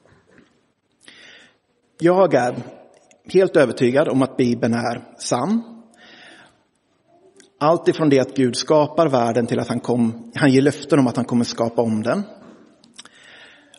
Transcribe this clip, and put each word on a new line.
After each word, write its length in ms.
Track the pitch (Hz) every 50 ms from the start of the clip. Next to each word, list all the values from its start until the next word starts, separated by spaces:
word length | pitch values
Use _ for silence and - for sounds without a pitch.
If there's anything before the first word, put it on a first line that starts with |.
| _ _ _ _ _ _ _ _ _ _ _ _ _ _ _ _ _ _ _ _ _ - - - - - - - - _ _ _ _ _ _ _ _ _ _ -
Jag 340 | 156 170 180 190 190 170 151
är 220 | 127 123 123 - 131 123 - - - - _ _ _ _ _ _ _ _ - -
helt 240 | 180 190 185 - 170
övertygad 500 | 139 117 113 - 135 120 123 143 160 -
om 140 | 127 135
att 160 | 135 120 - -
Bibeln 360 | 131 120 120 120 127 117 113
är 300 | 117 117 117 117 - - - - -
sann. 680 | - - 139 123 127 175 220 233 233 - - - - _ _ _ - - - - - - - - - _ _ _ _ _ _ _ _ _ _ _ _ _ _ _ _ _ _ _ - _ _ -
Allt 280 | 143 151 170 170 170 175
ifrån 220 | 165 - 160 151
det 100 | 139 131
att 160 | 127 - -
Gud 200 | 135 131 123 117
skapar 520 | - - - 156 151 147 139 - - 165 156
världen 400 | 135 123 120 117 110 123 117 117
till 120 | 127 117
att 80 | 123 -
han 120 | 120 120
kom-, 520 | - - 120 123 117 113 117 - - - -
han 160 | - 151 139
ger 100 | 131 135
löften 380 | 135 143 135 - - - 170 147
om 80 | 131 120
att 80 | -
han 100 | - 117
kommer 180 | - 127 120 117
skapa 380 | - - - 117 117 - 127
om 220 | 117 113 110 107 107
den. 200 | 117 143 196 202 - - - - - - - - _ _ _ _ _ _ - - - _ - - - - - - - - _ _ _ _